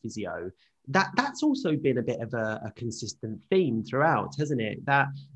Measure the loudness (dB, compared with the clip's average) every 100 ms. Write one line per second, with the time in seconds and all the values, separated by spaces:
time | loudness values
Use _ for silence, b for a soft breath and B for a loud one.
0 | -8 -6 -6 -6 -8 -10 _ _ 0 2
1 | 2 0 -2 0 0 2 0 2 2 2
2 | 0 -4 -4 -2 -2 -2 -8 -8 -8 -6
3 | -10 -8 -8 -10 0 2 4 0 0 2
4 | 4 4 0 -4 -2 0 -2 -4 2 4
5 | 4 B B